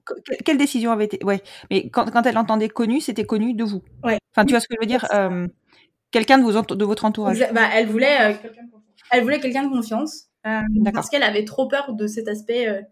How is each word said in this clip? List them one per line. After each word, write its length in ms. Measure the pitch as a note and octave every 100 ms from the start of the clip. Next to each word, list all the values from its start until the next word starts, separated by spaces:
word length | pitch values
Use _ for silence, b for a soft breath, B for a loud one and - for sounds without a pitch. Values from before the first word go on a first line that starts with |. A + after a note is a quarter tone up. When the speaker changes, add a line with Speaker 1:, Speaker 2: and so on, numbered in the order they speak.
Speaker 1:
Que-, 100 | -
que-, 300 | - - -
quelle 140 | - C#4
décision 340 | C#4 A#3+ A#3
avait 140 | G#3+ G#3
été, 120 | G3+
ouais, 180 | G3 G3 B B B
mais 180 | F#3+ -
quand, 180 | A#3+ A3
quand 120 | A#3+ A#3+
elle 120 | A3+
entendait 300 | A3 A3 G#3+
connu, 320 | - A3+ C#4+
c'était 240 | C#4 A#3
connu 300 | G#3 G#3+ A#3+
de 100 | A3
vous. 180 | A3 G3 - -
Speaker 2:
Ouais. 140 | A#3+ G#3+ _
Speaker 1:
Enfin, 120 | -
tu 80 | C4
vois 80 | A#3+
ce 80 | -
que 60 | A3+
je 40 |
veux 60 | A3+
dire, 140 | B3
Speaker 2:
C'est 80 | - G3+
ça. 100 | F#3+
Speaker 1:
euh, 160 | F3+ F3 _ _ b b _ _
quelqu'un 260 | A3+ G#3+ C4+
de 60 |
vos 120 | A#3+ G#3
ent-, 60 | - G3
de 80 |
votre 200 | G#3 A3 A3
entourage. 340 | G#3+ G3+ A3+
Speaker 2:
Exa-, 120 | B3+
bah, 160 | A3+ G#3
elle 140 | A3 A3
voulait, 320 | A3 C4+ C#4
euh, 140 | G#3+ G#3
Speaker 3:
Quelqu'un 220 | - - -
de 40 |
confiance. 240 | _ _ _ -
Speaker 2:
elle 120 | B3
voulait 160 | A#3 D4
quelqu'un 220 | C4 C4
de 40 | C#4
confiance, 540 | B3+ A3 A3 D#4 - _ _ G#3+
euh, 140 | G#3+ G#3+
Speaker 1:
D'accord. 240 | G#3+ G#3
Speaker 2:
parce 140 | G#3 -
qu'elle 120 | C#4+
avait 200 | A3 G#3
trop 220 | G#3+ - C4
peur 260 | C#4+ C#4
de 120 | G#3+ G#3
cet 220 | A3 G#3+
aspect, 400 | G#3+ - A#3+ A3
euh, 140 | G3+ G3+